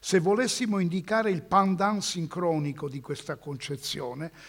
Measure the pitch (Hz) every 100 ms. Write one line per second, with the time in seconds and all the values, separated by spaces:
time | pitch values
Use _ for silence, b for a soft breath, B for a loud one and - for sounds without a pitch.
0 | - 190 170 208 254 - 247 202 180 185
1 | - 220 220 180 - 190 196 185 196 214
2 | 185 180 160 180 175 160 147 139 147 135
3 | 127 143 - 139 151 139 - 139 - 147
4 | 123 123 160 B